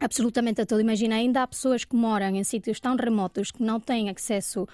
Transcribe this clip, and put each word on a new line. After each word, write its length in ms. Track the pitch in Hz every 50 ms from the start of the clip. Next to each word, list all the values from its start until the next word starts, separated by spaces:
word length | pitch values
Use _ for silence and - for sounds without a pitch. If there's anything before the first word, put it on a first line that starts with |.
absolutamente 600 | 285 220 - - 226 240 - 247 233 233 214 233
a 20 | 214
tudo. 160 | - 226 214
Imagina, 360 | 220 226 220 202 233 220 220
ainda 260 | 226 240 254 240 269
há 40 | 247
pessoas 380 | - - - - 262 247 226 -
que 100 | - 254
moram 400 | 233 233 220 214 202 196 190 190
em 80 | 196
sítios 380 | 196 - - 208 - 226 214 -
tão 160 | - 247 254
remotos 540 | 247 240 226 220 208 190 180 - 196 202 -
que 120 | - -
não 160 | 220 220 226 226
têm 300 | 226 - 247 226 208 196
acesso 580 | 185 - - - 214 196 - - - 202 180 -